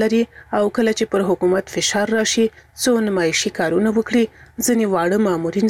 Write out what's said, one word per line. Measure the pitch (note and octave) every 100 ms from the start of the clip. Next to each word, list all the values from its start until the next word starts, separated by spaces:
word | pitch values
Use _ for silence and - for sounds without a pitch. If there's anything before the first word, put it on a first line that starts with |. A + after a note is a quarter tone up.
لري | A3 A3+ A#3 - - G#3
او | G#3 -
کله | A3 A3
چې | A3
پر | G3+ F#3+
حکومت | F3+ F3+ F#3 - -
فشار | - G#3 G#3 A3
راشي، | G#3+ - A3 - - -
څو | B3+ A#3 G#3+
نمایشي | F#3+ E3 D#3+ G#3 -
کارونه | E3 E3 G#3+
وکړي، | A3 A3 A#3+ A3 - - - -
ځینې | A#3 G#3+
واړه | F#3+ E3+ G3+ G#3
مامورین | E3+ E3 G3 G#3+